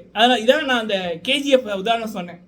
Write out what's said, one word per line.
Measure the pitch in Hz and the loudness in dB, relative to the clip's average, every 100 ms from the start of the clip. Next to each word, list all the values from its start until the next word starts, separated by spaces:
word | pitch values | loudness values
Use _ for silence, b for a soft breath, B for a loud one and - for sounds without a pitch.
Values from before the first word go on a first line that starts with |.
| - | -8
அதனால | 208 247 247 | 2 2 4
இதான் | 220 302 | 2 2
நான் | 277 247 | 2 -2
அந்த | 214 190 180 165 | -2 -4 -4 -6
கே | 208 285 | -2 -2
ஜி | 285 | 2
எஃப் | 254 214 | 2 2
உதாரணம் | 196 202 233 214 | -4 -2 -2 -4
சொன்னேன். | 208 175 175 | -10 -12 -14